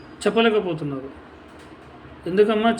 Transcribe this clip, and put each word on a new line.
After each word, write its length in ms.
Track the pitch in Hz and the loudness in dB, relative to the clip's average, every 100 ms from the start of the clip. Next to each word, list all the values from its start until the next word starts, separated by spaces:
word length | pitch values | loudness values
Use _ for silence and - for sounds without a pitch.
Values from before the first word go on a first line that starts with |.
| - - 208 | -20 -6 -2
చెప్పలేకపోతున్నారు. 840 | 202 226 214 190 160 151 135 139 - - - - - - - - - - - 165 | 2 2 2 -2 -6 -6 -8 -12 -18 -20 -20 -20 -20 -20 -20 -20 -20 -20 -14 -4
"ఎందుకమ్మా, 480 | 185 208 214 226 226 | 2 2 4 2 2